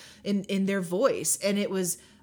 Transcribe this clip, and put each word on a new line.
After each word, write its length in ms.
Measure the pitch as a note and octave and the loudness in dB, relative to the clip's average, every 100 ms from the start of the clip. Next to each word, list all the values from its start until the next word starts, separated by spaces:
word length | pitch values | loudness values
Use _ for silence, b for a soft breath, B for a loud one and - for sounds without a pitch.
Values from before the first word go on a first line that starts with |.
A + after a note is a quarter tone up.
| B B - | B B -2
in, 180 | G3+ | -2
in 220 | - G3 F#3+ | 0 0 2
their 160 | G3 | 0
voice. 580 | F3 F3+ C4 F#2+ D3+ - | 0 2 2 2 -2 0
And 160 | G3 G3+ | 0 0
it 120 | F#3+ | 0
was, 280 | F#3+ F3+ - B B | 0 -2 -4 B B